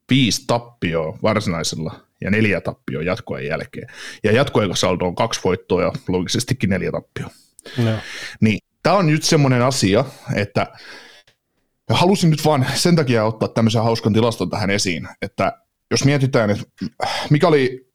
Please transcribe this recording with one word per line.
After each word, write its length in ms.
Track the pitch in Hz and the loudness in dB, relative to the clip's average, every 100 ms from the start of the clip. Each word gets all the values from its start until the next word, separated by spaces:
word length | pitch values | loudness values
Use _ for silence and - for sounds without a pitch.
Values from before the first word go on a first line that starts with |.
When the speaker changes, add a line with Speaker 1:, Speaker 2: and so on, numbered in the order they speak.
| - | 0
Speaker 1:
viisi 340 | 131 120 - - | 2 2 0 -2
tappioa 720 | 117 - - 85 82 78 - | -2 -4 -8 -4 -2 -4 -2
varsinaisella 800 | - 107 95 82 78 80 78 - _ - | 0 0 -2 -4 -4 -6 -8 -10 _ -8
ja 100 | 95 | -2
neljä 300 | 104 107 85 | 2 2 0
tappioa 420 | - - - 65 | -4 -10 -10 -6
jatkoajan 440 | 82 90 - 67 69 | -4 -6 -8 -10 -6
jälkeen. 420 | 78 - - - - - - | -8 -8 -14 -16 -16 -18 -4
Ja 80 | 104 | 2
jatkoaikasaldo 720 | 113 147 123 101 85 90 90 | 2 2 0 0 0 0 0
on 100 | 90 | -2
kaksi 260 | 85 113 - | -2 -2 -2
voittoa 380 | 95 90 - 90 | -2 -2 0 0
ja 100 | 85 - - | 0 -2 -4
logisestikin 640 | 90 90 117 - 120 95 | -4 -2 -4 -4 -2 -2
neljä 220 | 92 85 | -2 -4
tappioa. 380 | 82 - - 85 - _ _ - - | -6 -10 -12 -12 -16 _ _ -10 -2
Speaker 2:
Joo. 180 | 113 110 - - - - | -2 -2 -8 -14 -14 -2
Speaker 1:
Niin 180 | 110 101 - _ | 0 0 -6 _
tää 120 | 160 | 0
on 120 | 196 160 | 2 2
nyt 160 | 156 | 0
semmonen 400 | - 160 139 127 | 2 4 4 4
asia, 420 | 123 131 - 101 131 - - | 2 2 2 2 0 -6 -6
että 320 | 104 104 - - - - - - - _ _ _ _ _ _ - | -4 -2 -2 -4 -8 -20 -20 -20 -20 _ _ _ _ _ _ -2
halusin 400 | 117 180 202 170 | 2 2 4 2
nyt 140 | 151 | 2
vaan 220 | 151 147 127 | 2 2 0
sen 220 | - 175 165 | 0 2 4
takia 280 | 127 117 | 4 2
ottaa 240 | 107 117 - | 0 0 -2
tämmöisen 340 | - 113 113 | 2 2 2
hauskan 280 | 113 113 110 | 2 2 2
tilaston 380 | 107 117 110 90 | 2 2 0 -4
tähän 200 | 92 95 | -2 -2
esiin, 380 | 101 95 80 - - | 0 -2 -4 -8 -12
että 300 | 98 - 95 - _ _ - | -8 -2 -2 -4 _ _ -4
jos 140 | 113 | 0
mietitään, 460 | 139 143 135 135 104 | 2 2 2 2 2
että 140 | 95 - - 95 - - - - | 0 -6 -10 -10 -6 -6 -4 0
mikä 180 | 147 175 | 2 4
oli 400 | 151 127 127 _ | 4 2 -4 _